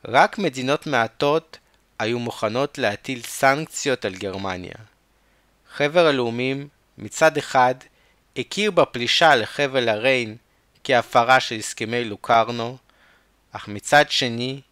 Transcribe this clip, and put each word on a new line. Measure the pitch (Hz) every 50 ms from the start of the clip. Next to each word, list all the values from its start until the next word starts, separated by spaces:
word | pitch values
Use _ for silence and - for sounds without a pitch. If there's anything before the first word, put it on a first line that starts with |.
| -
רק | - 113 139 175 214 -
מדינות | - 196 160 123 135 127 131 143 151 -
מעטות | 156 143 120 113 110 _ _ 147 143 151 165 _ _ - - _ _ _ _ _ _ _ _
היו | 110 110 120 120
מוכנות | 120 117 - - - 107 110 123 139 143 -
להטיל | 143 127 104 101 - - - 131 120
סנקציות | - - - - - 135 135 147 160 - - - - 147 127 - -
על | 104 92
גרמניה. | 92 101 98 92 95 98 95 92 90 90 87 85 - 110 _ _ _ _ _ _ _ _ _ _ _ _ _ _ _ _ _ -
חבר | - 143 147 156 180 170
הלאומים, | 156 143 131 123 117 113 120 127 131 135 139 143 143 _ _ _ _ _
מצד | - 98 107 - - 160 160 147
אחד, | 147 - - - 135 127 127 131 131 - _ _ _ _ _ _ _ _ _ _
הכיר | 135 123 _ - 196 208 214
בפלישה | 175 170 143 - - 123 120 117 - - 170 160 143
לחבל | 120 107 - - - 143 135 131 135 120 117
הריין | 107 107 113 131 135 127 120 107 107 - _ _ _ _ _ _ _ _ _
כהפרה | - 131 120 - - - 127 120 120 131 131
של | - - 120
הסכמי | 110 104 - - - 113 107 120 120 120
לוקרנו, | 110 101 - - - 120 117 113 113 120 117 117 120 131 131 _ _ _ _ _ _ _ _ _ _ _ _ _ _
אך | - 104 -
מצד | 107 104 101 - - 147 147 147 -
שני | - - 143 120 117 117 123 127 135 139 _ _